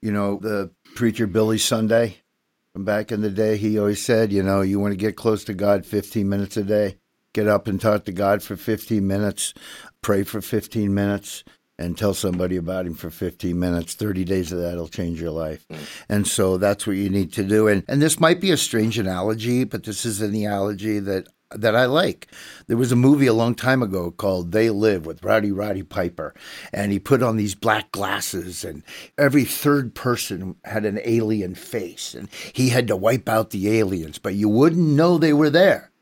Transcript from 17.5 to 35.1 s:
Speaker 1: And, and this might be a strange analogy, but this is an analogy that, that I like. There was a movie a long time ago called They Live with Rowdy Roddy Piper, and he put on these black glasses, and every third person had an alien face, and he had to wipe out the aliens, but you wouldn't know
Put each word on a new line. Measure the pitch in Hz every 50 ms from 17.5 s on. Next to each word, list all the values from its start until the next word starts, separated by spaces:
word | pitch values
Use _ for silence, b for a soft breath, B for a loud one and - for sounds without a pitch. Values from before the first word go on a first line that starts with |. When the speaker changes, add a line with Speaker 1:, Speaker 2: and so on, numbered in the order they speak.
| 104 107 107 107
Speaker 1:
And, | 104 98 87 -
and | - 139
this | 147 160 - -
might | 160 160 175 175
be | 185 196 170
a |
strange | 139 - - - 113 107 113 110 117
analogy, | 107 95 92 90 92 107 110 113 110 117 123 123 127
but | - - 107 -
this | - 104 - -
is | 120 107 98 110
an | 104 104
analogy | 110 104 104 104 98 98 101 104 95 98 110 107 104
that, | 98 98 98 95 92 _ _ _ _ _ -
that | 104 104 113 107
I | 117 131
like. | 123 131 156 190 180 98 - - B B B B B B B B
There | - - 117
was | 127 120 127
a |
movie | 120 123 131 147 143 139
a | 127 113
long | 113 117 120 120
time | - - 127 131 131 123
ago | 104 92 92 87 87
called | 85 _ - 101 95 92 87 85 85
They | 107 113 117
Live | 107 98 107 110 101 90 78
with | 82 78 - -
Rowdy | 101 107 110 104 104 98
Roddy | 95 101 104 101 95 95
Piper, | - - 104 92 90 87 - 78 73 - B B B B B B B B
and | - 101 104 101
he | 98
put | - - 139 123 123
on | 120 110
these | 110 104 104 95
black | - - 113 110 107 104 _ -
glasses, | - 101 95 98 104 90 - - 95 85 90 87 - -
and | 90 78 71 - B B B B B B -
every | 143 139 127 147 127
third | - - - - 147 143 143 135 117 -
person | - - 127 120 110 - - 107 85 92 92 87 _ _
had | - - 113 104
an | 107 98 107 -
alien | 120 113 117 113 107 110 107 98 90 92
face, | - - - - 117 95 87 85 - - - -
and | 60 - 98 B B B B B
he | - 120 127
had | 120 127 123 113
to | 110
wipe | 95 95 110 123 127 - -
out | 110 110 110 -
the | - 104 92 104 110 113
aliens, | 107 95 98 90 80 76 76 -
but | _ - 95
you | 101 104 107
wouldn't | 104 113 135 170 165 175 175 156
know | 147 139 160 175